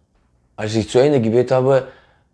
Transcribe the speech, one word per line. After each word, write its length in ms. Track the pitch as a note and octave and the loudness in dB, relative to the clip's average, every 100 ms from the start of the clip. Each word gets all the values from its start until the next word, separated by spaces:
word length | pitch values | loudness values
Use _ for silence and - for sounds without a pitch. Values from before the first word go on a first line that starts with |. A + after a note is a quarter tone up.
| _ _ _ _ _ - | _ _ _ _ _ -12
als 180 | G#2+ | -4
ich 160 | A2 G2 | -4 0
zu 80 | B2 | 2
Ende 220 | C#3 C#3+ | 2 2
gebetet 320 | A2+ A2+ B2 | 0 0 0
habe, 340 | C3 B2+ C3+ C3 - _ _ _ | 0 2 0 -2 -14 _ _ _